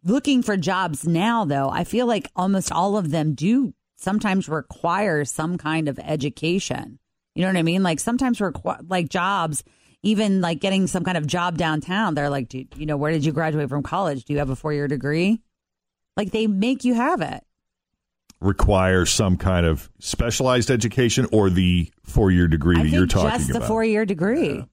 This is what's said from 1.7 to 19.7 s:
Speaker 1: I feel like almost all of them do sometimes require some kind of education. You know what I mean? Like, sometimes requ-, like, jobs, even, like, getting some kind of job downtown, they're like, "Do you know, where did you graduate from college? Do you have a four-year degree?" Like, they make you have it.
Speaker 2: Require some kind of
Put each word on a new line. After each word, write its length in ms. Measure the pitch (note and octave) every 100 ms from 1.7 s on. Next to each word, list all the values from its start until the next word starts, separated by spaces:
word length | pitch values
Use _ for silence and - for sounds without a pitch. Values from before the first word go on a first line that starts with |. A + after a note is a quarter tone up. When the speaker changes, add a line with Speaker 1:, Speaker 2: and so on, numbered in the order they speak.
Speaker 1:
I 140 | -
feel 220 | E3+ A3 A#3+
like 240 | G#3+ - -
almost 360 | F#3 G3 -
all 240 | D#3+ F#3+ G#3
of 140 | E3
them 240 | D#3+ D3+
do 400 | C#3 E3 B3 C4 - _ _
sometimes 520 | - G#3 G#3 F#3+ D#3+
require 760 | D#3 - - E3+ F3+ G#3 D3+
some 340 | C#3+ - D#3+ F3+
kind 300 | D3+ D#3+ D3+
of 100 | C3
education. 1000 | - D#3 C#3+ - D#3+ F#3+ - - - - _ _ _
You 80 | -
know 60 | F#3
what 80 | F#3
I 40 |
mean? 200 | E3 F#3
Like, 180 | F#3+ D#3+
sometimes 380 | - B3 C4 A#3+
requ-, 480 | G3 - F3+ - D#3+
like, 200 | F#3 E3
jobs, 520 | F#3+ F#3 G3+ E3 C#3+ - _ _ _
even, 380 | G3 G#3+ G#3+ F#3+
like, 200 | F3 D#3+
getting 260 | G3 F#3+ F#3
some 180 | F#3
kind 140 | F3 F3
of 80 | D3+
job 320 | F3+ F3 E3
downtown, 560 | E3 D#3 D3 F#3+ G#3+
they're 160 | D3 C#3+
like, 180 | C#3+ A#2
"Do 160 | C3 C3+ -
you 100 | D3+
know, 100 | D3
where 160 | D3+
did 120 | D#3+
you 80 | D3+
graduate 360 | D3 D#3+ D3+ C#3
from 140 | C#3+
college? 420 | C#3 F3 F#3 C#3
Do 80 | -
you 60 | C#3+
have 120 | C#3
a 60 | C3
four-year 320 | D#3 D3 C#3+
degree?" 540 | C#3+ C#3 D#3 F#3 A3+ _ _ _ _ _ _ _ -
Like, 140 | G3+
they 160 | A3 A3
make 380 | F#3+ A#3 C4
you 100 | B3
have 260 | A#3 B3+ F4
it. 220 | D3+ - _ _ _ _ _ _ _ _ _ -
Speaker 2:
Require 680 | F#2+ F#2+ - G2 F#2 F#2 F2
some 320 | - G2+ F2+
kind 260 | G2 F2+
of 260 | E2+